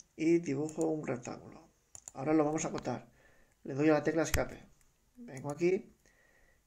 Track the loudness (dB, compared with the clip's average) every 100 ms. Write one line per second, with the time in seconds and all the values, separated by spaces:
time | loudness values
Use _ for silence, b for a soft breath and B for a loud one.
0 | _ -2 4 4 4 -2 -2 0 0 0
1 | -2 -6 -6 -12 -14 -20 -20 _ _ -20
2 | -14 -6 2 4 4 0 -4 -4 -4 -6
3 | -8 b b b b b -6 2 4 4
4 | 4 0 2 0 -2 -8 -20 -20 _ _
5 | _ -20 -14 -10 -8 0 0 0 -4 _
6 | b b b b b b